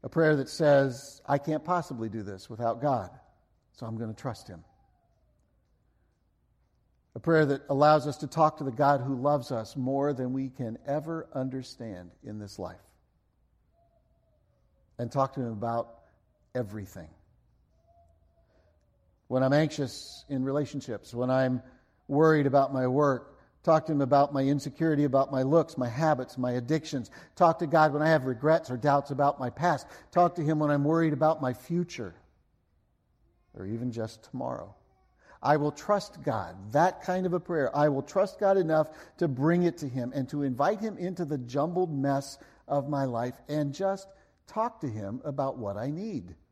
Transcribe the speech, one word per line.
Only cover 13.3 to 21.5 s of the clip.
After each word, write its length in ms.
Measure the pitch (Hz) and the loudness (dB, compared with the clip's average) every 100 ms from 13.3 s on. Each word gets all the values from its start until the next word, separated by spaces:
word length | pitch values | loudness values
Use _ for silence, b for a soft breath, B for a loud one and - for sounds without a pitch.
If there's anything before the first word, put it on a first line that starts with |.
| _ _ _ _ _ _ _ _ _ _ _ _ _ _ _ _ - | _ _ _ _ _ _ _ _ _ _ _ _ _ _ _ _ -10
And 120 | 120 | -6
talk 220 | 143 135 | -2 -2
to 80 | - | -2
him 120 | 120 | -8
about 480 | 110 117 117 117 - b b _ _ _ | -6 -4 -4 -6 -14 b b _ _ _
everything. 560 | 127 107 107 95 95 82 87 _ _ _ _ _ _ _ _ _ _ _ _ _ _ _ _ _ _ _ _ _ | -8 -8 -10 -12 -16 -20 _ _ _ _ _ _ _ _ _ _ _ _ _ _ _ _ _ _ _ _ _ _
When 160 | 127 | 0
I'm 100 | 131 | 4
anxious 720 | 147 156 151 131 - - - - | 4 2 -2 -6 -6 -18 -20 -8
in 140 | 135 | -4
relationships, 720 | 131 139 143 147 131 104 - | -2 -2 -4 -6 -8 -12 -10
when 160 | 117 123 | -6 0
I'm 320 | 131 131 | 2 2